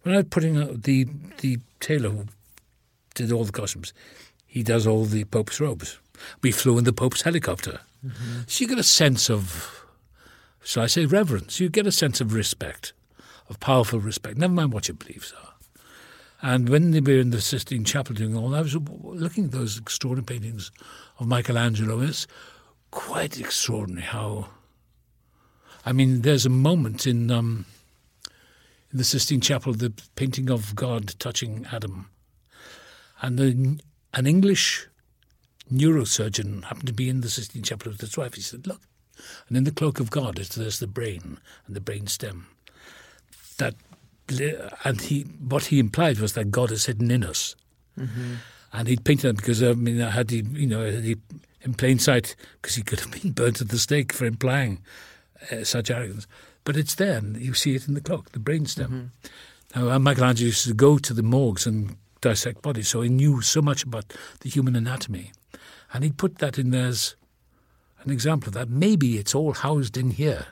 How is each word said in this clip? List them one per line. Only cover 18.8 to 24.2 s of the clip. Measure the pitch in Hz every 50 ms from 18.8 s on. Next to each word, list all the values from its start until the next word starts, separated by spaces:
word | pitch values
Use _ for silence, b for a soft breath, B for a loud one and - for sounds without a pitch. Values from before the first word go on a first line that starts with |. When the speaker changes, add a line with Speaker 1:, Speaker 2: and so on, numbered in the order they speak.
| 147 147 - -
Speaker 1:
w-, | - - 175 175
looking | 160 170 - 220 196
at | 147
those | 113 131 123 113 104
extraordinary | 110 113 - - - - 127 123 131 120
paintings | - 123 120 104 110 113 107 90 - B B B B B B B B B B
of | 117
Michelangelo. | 117 123 120 117 - 120 117 117 120 110 104 110 110 113 113
It's | 127 151 147 - - B B B B B B B B B B B _ _
quite | - - - - - - 156 151 - 123
extraordinary | 120 - - - - - 113 107 104 92 90 87 87
how, | - 113 110